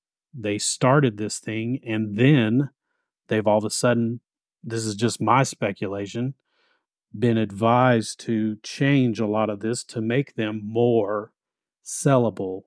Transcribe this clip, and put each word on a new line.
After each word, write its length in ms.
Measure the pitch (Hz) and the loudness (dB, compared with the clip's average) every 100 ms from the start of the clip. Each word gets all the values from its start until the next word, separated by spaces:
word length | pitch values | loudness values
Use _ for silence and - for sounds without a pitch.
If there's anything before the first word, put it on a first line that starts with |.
| _ _ _ | _ _ _
they 240 | 135 110 104 | -8 -6 -4
started 600 | - - 131 147 135 104 | -4 0 4 4 2 0
this 200 | 107 - | -8 -8
thing, 420 | - 110 113 127 117 | -8 -6 -4 -6 -4
and 320 | 110 110 101 | -4 -2 2
then 540 | 131 147 107 123 143 _ _ _ _ _ - | 4 6 4 2 0 _ _ _ _ _ -4
they've 180 | 110 104 | 0 2
all 140 | 104 | 2
of 60 | 107 | 0
a 40 | |
sudden, 500 | - 127 120 113 120 _ _ _ _ | 0 0 2 0 -4 _ _ _ _
this 200 | - 113 | -8 -6
is 120 | 110 101 | -4 -2
just 260 | 117 - | -2 0
my 220 | 110 123 | 2 2
speculation, 920 | 131 - 107 95 101 101 101 117 127 135 _ _ _ _ _ _ _ 104 | 2 -2 -6 -6 -8 -6 -8 -6 -6 -8 _ _ _ _ _ _ _ -2
been 200 | 120 113 | 0 0
advised 840 | 107 98 113 123 127 117 104 - | -2 0 2 4 4 4 0 -8
to 340 | - 110 110 107 | -4 -2 -2 -4
change 560 | - - 139 143 123 107 | -8 -2 2 2 2 0
a 80 | 107 | -2
lot 240 | 107 107 | 0 -2
of 80 | 101 | -2
this 240 | 110 120 | -4 -6
to 180 | - 123 | -8 -6
make 320 | 110 123 139 | -2 -2 -2
them 280 | - 110 107 | -4 -6 -6
more 680 | 104 110 120 113 101 104 110 _ _ _ _ _ - | -4 0 2 2 0 -4 -8 _ _ _ _ _ -14
sellable 760 | - 143 131 117 95 95 95 | -2 2 4 2 -2 -8 -8